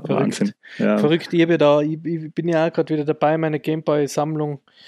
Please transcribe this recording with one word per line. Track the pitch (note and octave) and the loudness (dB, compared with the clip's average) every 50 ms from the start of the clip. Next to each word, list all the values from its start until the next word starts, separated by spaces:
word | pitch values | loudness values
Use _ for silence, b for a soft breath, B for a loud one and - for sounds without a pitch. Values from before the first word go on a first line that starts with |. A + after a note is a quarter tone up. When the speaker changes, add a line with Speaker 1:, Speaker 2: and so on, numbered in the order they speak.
| - | -2
Speaker 1:
Verrückt. | - | -2
Speaker 2:
Wahnsinn. | G2 G2+ G2+ G2+ - - G#2 G2+ - B B B B | -2 0 0 0 -2 -2 -2 -4 -4 B B B B
Ja. | B A2+ G#2 G#2+ G#2 | B 0 0 2 2
Speaker 1:
Verrückt, | G#2 D3 D#3+ E3+ - - | 2 2 2 0 -2 -2
ich | - E3+ | 0 2
hab | E3 E3 | 2 4
ja | E3+ | 4
da, | D#3 D3 D3 D3 D3+ | 4 4 4 4 4
ich, | D3 D3+ D#3+ D#3 E3 | 2 0 -4 -6 -6
ich | F3 E3+ D#3+ D#3 D3+ - | -6 -6 -6 -6 -8 -6
bin | - D#3+ F3 | -4 -2 0
ja | E3+ D#3+ D#3+ | 0 0 0
auch | E3 | 0
grad | D#3+ - D#3+ - | 0 -2 -2 0
wieder | D#3 D3+ D3 | -2 -2 -2
dabei, | D3 D3+ - - D3 D#3+ D#3+ | -2 -2 0 0 0 2 0
meine | D#3+ D#3+ D3+ D3 | 0 -2 -2 -2
Gameboy-Sammlung | - D#3 D#3 D#3 D#3 - D3+ D3 D3 C3+ - - D3 D3+ D#3 D3+ D3+ D3 D3 C#3 B B B B B | -2 -4 -4 -2 -2 0 0 0 0 0 -2 -2 -2 -2 -2 -4 -4 -4 -6 -10 B B B B B